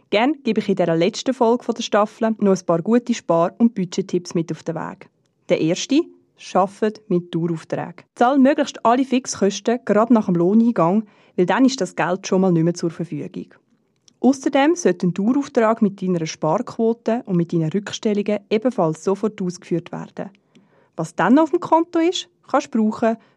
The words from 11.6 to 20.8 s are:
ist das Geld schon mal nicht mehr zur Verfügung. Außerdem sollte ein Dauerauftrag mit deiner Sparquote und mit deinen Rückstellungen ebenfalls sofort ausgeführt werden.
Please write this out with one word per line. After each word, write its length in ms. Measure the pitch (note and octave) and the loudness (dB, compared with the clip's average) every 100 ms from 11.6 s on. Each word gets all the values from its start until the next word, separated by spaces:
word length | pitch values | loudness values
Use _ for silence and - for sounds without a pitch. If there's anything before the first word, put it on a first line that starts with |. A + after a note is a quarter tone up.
ist 160 | C4 - | 2 2
das 160 | F3+ - | -6 -2
Geld 300 | E3 F#3+ - | -4 -2 -2
schon 160 | F#3+ | 0
mal 100 | F#3+ | 2
nicht 100 | E3 | 2
mehr 120 | E3 | 2
zur 160 | E3+ E3+ | 0 -6
Verfügung. 640 | - E3 D3 F#2+ - - _ _ _ _ _ _ - | -6 -10 -10 -10 -12 -16 _ _ _ _ _ _ 0
Außerdem 560 | B3 C4+ D4+ C#4 D4 F4 | 0 2 0 2 2 2
sollte 320 | G3+ F3+ F3+ | 0 0 -2
ein 60 | |
Dauerauftrag 680 | F3 G#3 C#4 C4+ B3 A3 A3+ | -2 0 0 0 0 0 2
mit 180 | G#3 G3 | 0 -2
deiner 240 | F#3 F3 | -4 -2
Sparquote 1000 | D#3+ - D#3 F#3+ A#3+ - A3+ A3+ - A#3 - | -4 -4 -2 -2 -4 -2 -2 0 -2 -4 -2
und 100 | F3 | -2
mit 160 | E3+ | 0
deinen 180 | E3+ D#3 | -2 -2
Rückstellungen 680 | G3 G3+ - A3 G#3 G3+ G#3 - | -4 -6 -6 -2 -2 -2 -4 -2
ebenfalls 520 | G#3+ B3+ A#3 E3 D#3 | -2 0 0 -2 0
sofort 400 | F#3 G3 A3 G#3+ | -2 -2 -4 -4
ausgeführt 480 | F3+ F3+ - E3+ E3 | -8 -8 -6 -6 -6
werden. 400 | D#3+ E3 - G3+ _ _ _ _ _ | -14 -14 -12 -14 _ _ _ _ _